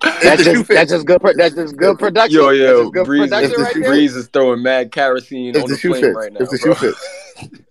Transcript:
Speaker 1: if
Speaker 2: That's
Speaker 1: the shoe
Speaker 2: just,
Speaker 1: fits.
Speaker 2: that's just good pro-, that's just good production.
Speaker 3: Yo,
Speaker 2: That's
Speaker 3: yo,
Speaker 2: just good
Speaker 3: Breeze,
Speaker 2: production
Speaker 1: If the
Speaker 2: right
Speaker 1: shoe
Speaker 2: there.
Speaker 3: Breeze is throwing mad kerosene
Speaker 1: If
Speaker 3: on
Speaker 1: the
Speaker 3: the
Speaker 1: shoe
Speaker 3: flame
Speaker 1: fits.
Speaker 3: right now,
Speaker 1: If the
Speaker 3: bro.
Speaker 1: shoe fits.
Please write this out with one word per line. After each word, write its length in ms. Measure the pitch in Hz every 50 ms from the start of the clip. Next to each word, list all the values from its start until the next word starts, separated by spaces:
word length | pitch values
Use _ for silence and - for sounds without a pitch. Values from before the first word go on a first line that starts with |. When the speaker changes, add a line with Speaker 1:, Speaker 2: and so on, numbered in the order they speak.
| -
Speaker 1:
if 180 | - - - 170
Speaker 2:
That's 140 | - 151
Speaker 1:
the 60 | 185 156
shoe 100 | 170 -
Speaker 2:
just, 140 | 240 -
Speaker 1:
fits. 120 | - 208 160
Speaker 2:
that's 120 | 170 147
just 140 | 180 165 151
good 160 | 175 175 -
pro-, 120 | - 202 147
that's 220 | 165 170 165 147
just 200 | 170 165 151 143
good 220 | 139 175 196 185 -
production. 400 | 208 208 170 220 226 151 151 151
Speaker 3:
Yo, 80 | 143
Speaker 2:
That's 100 | 139 135 135
Speaker 3:
yo, 220 | 131 131 127 120 117
Speaker 2:
just 100 | 107 -
good 120 | - -
Speaker 3:
Breeze, 160 | 135 143 147 294
Speaker 2:
production 280 | - 127 - 139 135
Speaker 1:
If 60 | 165
the 60 | 151 -
Speaker 2:
right 100 | - -
Speaker 1:
shoe 60 | 160
Speaker 2:
there. 80 | - 139
Speaker 3:
Breeze 260 | 143 147 147 139 123
is 120 | 127 117 -
throwing 340 | - 139 131 127 120 117 123
mad 280 | 131 131 127 123 113
kerosene 640 | - - 139 131 127 127 - - 139 127 123 123 120
Speaker 1:
If 80 | 151 131
Speaker 3:
on 60 | 131
Speaker 1:
the 60 | 139
Speaker 3:
the 40 | -
Speaker 1:
shoe 100 | - 180
Speaker 3:
flame 120 | 160 127 127
Speaker 1:
fits. 120 | 120 92
Speaker 3:
right 180 | 113 107 104 -
now, 60 | 101
Speaker 1:
If 80 | 95 -
the 80 | 135 120
Speaker 3:
bro. 120 | - 104 104
Speaker 1:
shoe 60 | -
fits. 840 | 131 107 - - - - - - - - - - - - - - _ _